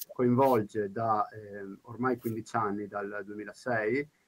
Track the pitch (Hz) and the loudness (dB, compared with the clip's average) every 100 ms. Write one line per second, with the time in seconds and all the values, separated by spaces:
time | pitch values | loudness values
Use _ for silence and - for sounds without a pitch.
0 | - - 123 123 135 120 101 110 101 104 | -8 2 4 6 6 6 2 -2 -4 -2
1 | 113 107 104 110 104 101 98 98 - 110 | 0 2 0 -6 -12 -12 -12 -12 -12 -2
2 | 127 120 117 110 110 117 104 104 101 101 | 0 0 -2 -6 -4 -2 -2 -2 -6 -6
3 | 101 104 98 104 104 - 131 107 107 131 | -6 -8 -10 -10 -12 -8 -2 0 0 0
4 | 147 _ | -2 _